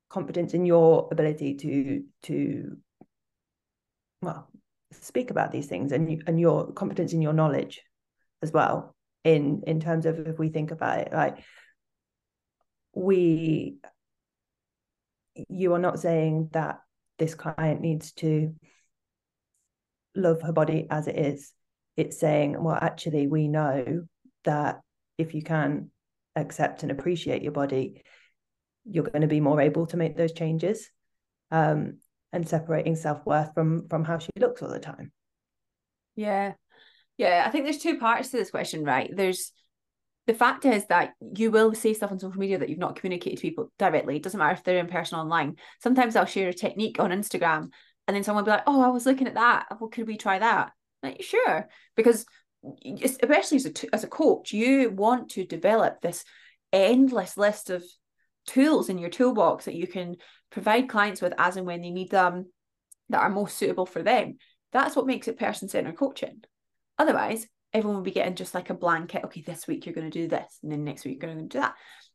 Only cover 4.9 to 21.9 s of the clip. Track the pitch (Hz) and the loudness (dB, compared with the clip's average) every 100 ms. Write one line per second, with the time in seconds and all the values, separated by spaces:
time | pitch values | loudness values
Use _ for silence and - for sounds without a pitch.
4.9 | - - 247 254 - - - - 90 139 | -20 -6 -4 -2 0 -2 -2 -6 -6 -2
5.9 | 135 160 156 175 165 170 151 - - 196 | 0 0 -2 0 4 4 4 0 -6 -4
6.9 | - 160 165 151 156 156 139 - - _ | -2 -2 0 2 4 2 2 -4 -10 _
7.9 | _ _ _ _ _ 156 156 117 160 - | _ _ _ _ _ 0 2 2 0 -6
8.9 | _ _ _ 160 156 143 156 - 160 160 | _ _ _ 4 4 4 0 -2 -2 0
9.9 | 165 160 160 160 160 160 160 156 160 - | 0 0 -2 -4 -4 -2 -2 -4 -4 -2
10.9 | - - 156 147 - - - - _ _ | -2 -2 0 -2 -2 -16 -20 -20 _ _
11.9 | _ _ _ _ _ _ _ _ _ _ | _ _ _ _ _ _ _ _ _ _
12.9 | 196 185 185 170 160 160 160 - 277 - | -2 2 4 4 4 2 0 -2 -10 -20
13.9 | _ _ _ _ _ _ _ _ _ _ | _ _ _ _ _ _ _ _ _ _
14.9 | _ _ _ _ - - 185 185 175 180 | _ _ _ _ -18 -12 -2 2 2 2
15.9 | 160 170 165 160 156 160 160 147 - _ | 0 0 2 2 0 -2 -2 -4 -6 _
16.9 | _ _ - 160 - 160 156 156 147 170 | _ _ -4 -4 -4 -8 -2 0 0 -2
17.9 | 156 - - 160 156 156 160 _ _ _ | -4 -6 -4 0 0 0 -6 _ _ _
18.9 | _ _ _ _ _ _ _ _ _ _ | _ _ _ _ _ _ _ _ _ _
19.9 | _ _ 196 175 160 156 160 156 156 - | _ _ 0 2 2 2 2 2 0 -2
20.9 | 151 151 - 143 277 - _ _ _ _ | -4 -2 -2 -2 -2 -10 _ _ _ _